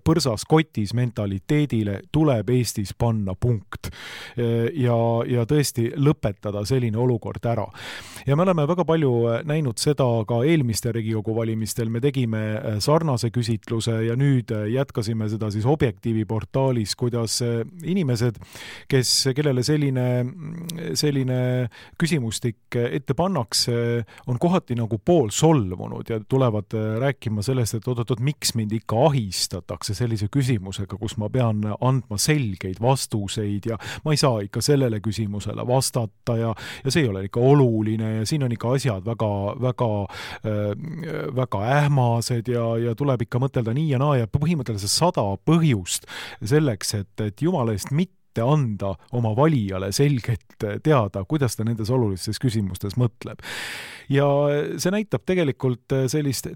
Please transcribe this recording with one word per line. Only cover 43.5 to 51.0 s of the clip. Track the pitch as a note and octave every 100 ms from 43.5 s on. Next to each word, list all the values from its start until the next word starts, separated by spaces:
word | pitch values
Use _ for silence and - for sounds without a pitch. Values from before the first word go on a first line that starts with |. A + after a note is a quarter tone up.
| C3+ A2+ B2+
nii | D#3+ B2+
ja |
naa | D3 C3+
ja | A2+
põhimõtteliselt | C#3+ D#3 E3+ A#2+ G#2 G2+
sada | - E3+ E3 G#2 G2 -
põhjust | E3 D#3+ A2 F2+ - - - - - G#2
selleks, | D3+ D3+ G#2 - G#2
et, | F#2+ - G#2+
et | -
jumala | D#3+ F3+ A#2 G2+
eest | -
mitte | C#3+ F#3 _ _
ette | -
anda | A#2 D3+ B2 G2+ G2 F#2 -
oma | B2 A#2 G#2+
valijale | D#3 C#3+ G2+ F#2 F#2+
selgelt, | G2+ C#3+ C3 - A2+ - -
äh, | A2 G#2
teada, | D#3 C#3+